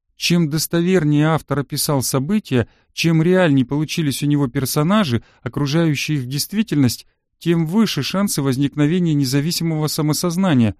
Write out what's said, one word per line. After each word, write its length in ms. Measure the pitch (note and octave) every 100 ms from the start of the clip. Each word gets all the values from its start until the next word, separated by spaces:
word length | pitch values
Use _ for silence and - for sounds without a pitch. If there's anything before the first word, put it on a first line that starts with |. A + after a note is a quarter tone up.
| _ -
чем 340 | - F3 E3
достовернее 800 | D#3 - E3+ E3+ F#3 D3+ D3 D#3
автор 320 | D#3+ - C#3
описал 420 | C3+ C#3+ - C#3+
события, 680 | A#2+ C#3 C#3 G#3+ - B2+ G#2 _ _
чем 300 | - E3 D#3+
реальней 420 | D#3+ F#3 F3+ C#3
получились 580 | B2+ C#3+ D3+ - D#3 B2
у 20 | D3
него 220 | D3 C#3
персонажи, 720 | C#3+ C3 - D3+ G#3 F3+ A#2+ - _
окружающие 760 | - C#3 C#3+ D#3 E3 C#3+ - D3+
их 80 | B2
действительность, 800 | C#3+ - G3+ A3 D3+ C3 - - _ _ _
тем 280 | D#3+ E3+ D#3+
выше 360 | F#3+ G#3+ -
шансы 400 | B2+ F#3 G3+ -
возникновения 720 | C#3 C3 C#3+ - D3 F3+ F3
независимого 720 | D3 C3+ C#3 D3 E3+ E3 D#3 D3+
самосознания. 880 | - D3+ D3 F3+ E3+ F#3+ C#3 A2 -